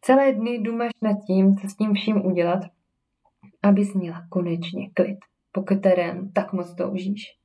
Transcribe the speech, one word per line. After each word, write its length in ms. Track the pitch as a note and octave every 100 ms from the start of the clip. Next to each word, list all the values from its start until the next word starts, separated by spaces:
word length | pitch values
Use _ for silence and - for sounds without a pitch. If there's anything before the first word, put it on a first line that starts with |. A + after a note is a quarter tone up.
Celé 320 | - C4 C#4
dny 260 | G#3+ A3+ A#3+
dumáš 320 | G#3+ A#3 A#3 -
nad 160 | G#3+ G3+ -
tím, 280 | F#3+ G3 G3
co 120 | -
s 80 | -
tím 180 | G#3+
vším 320 | G#3 - G#3 F#3+
udělat, 340 | F3+ E3+ F#3 - _ _ _ _ _ _ _ G3+ _
abys 300 | G3+ G3 G3+
měla 340 | F#3+ F3 E3+ -
konečně 600 | F#3 F3 E3+ E3+ - G3
klid, 280 | - F#3+ G3+ _ _ _
po 100 | -
kterém 720 | G3 G3 G3 F3+ E3+ F3 F#3+
tak 220 | - G3
moc 220 | F#3+ F3 -
toužíš. 640 | F#3 F#3+ F#3+ G#3 - _